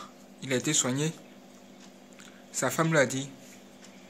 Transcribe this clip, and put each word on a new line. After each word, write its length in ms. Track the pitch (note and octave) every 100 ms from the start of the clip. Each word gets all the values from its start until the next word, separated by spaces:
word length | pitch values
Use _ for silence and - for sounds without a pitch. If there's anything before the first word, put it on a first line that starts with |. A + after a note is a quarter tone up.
| - - - -
il 100 | C3
a 40 | B2+
été 180 | D3
soigné, 400 | D3+ C3 C3 D#3 - - - - - - - - - - - - - -
sa 200 | - C3
femme 200 | - E3
lui 60 | D#3+
a 80 | B2+
dit, « 240 | C3 C#3 - - - - - - - -